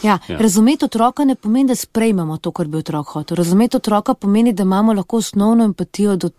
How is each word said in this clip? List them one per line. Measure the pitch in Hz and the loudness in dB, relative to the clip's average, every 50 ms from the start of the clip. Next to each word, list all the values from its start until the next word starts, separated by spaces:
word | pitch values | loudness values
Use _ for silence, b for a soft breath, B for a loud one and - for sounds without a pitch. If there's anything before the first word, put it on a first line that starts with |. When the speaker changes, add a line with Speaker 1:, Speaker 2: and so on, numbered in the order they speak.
Speaker 1:
Ja, | - 214 196 175 | 0 0 0 0
Speaker 2:
Ja. | - - 175 - | -2 -8 -4 0
Speaker 1:
razumeti | 214 220 175 220 214 254 311 - 294 | 0 2 4 4 4 4 2 0 -2
otroka | - - 220 226 247 - - 294 | -2 0 0 0 0 0 0 0
ne | 269 254 | 0 0
pomeni, | - - 214 226 262 277 | 0 -2 -2 0 2 2
da | 254 247 | 0 0
sprejmemo | - - - - 226 226 226 202 185 165 156 156 | -2 -6 -6 -4 0 0 0 0 0 -2 -4 -6
to, | 151 - 170 | -6 -8 -8
kar | - - 170 | -6 -4 -4
bi | 151 156 160 | -4 -4 -6
otrok | 151 - 151 151 143 - | -4 -4 -6 -6 -6 -6
hotel. | - 151 147 - 170 | -8 -10 -8 -4 -2
Razumeti | 175 170 170 180 202 240 240 - | -2 0 2 2 2 2 2 0
otroka | - - 214 208 208 - - 254 | -2 0 0 0 0 0 -2 -4
pomeni, | - - 196 202 220 233 240 | -2 0 0 2 4 2 2
da | 196 185 | 2 0
imamo | 190 190 190 196 220 226 | 0 0 2 2 2 2
lahko | 214 196 180 - 226 | 2 0 -2 -2 -4
osnovno | 226 - - - 202 202 220 233 233 226 | -4 -4 -2 -2 0 2 2 4 4 2
empatijo | 208 180 - 175 - - - 208 208 196 | 2 0 -4 -8 -8 -4 -2 0 0 0
do | 170 180 170 - | 0 -2 -4 -6